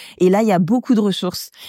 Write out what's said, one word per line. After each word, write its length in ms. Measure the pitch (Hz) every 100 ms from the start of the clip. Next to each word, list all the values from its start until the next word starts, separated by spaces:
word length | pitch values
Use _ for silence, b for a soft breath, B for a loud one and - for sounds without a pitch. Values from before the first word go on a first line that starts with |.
| B -
Et 120 | 185
là, 120 | 202
il 80 | 226
y 20 |
a 80 | 180
beaucoup 360 | 175 247 - 226
de 40 |
ressources, 520 | 208 180 180 180 - B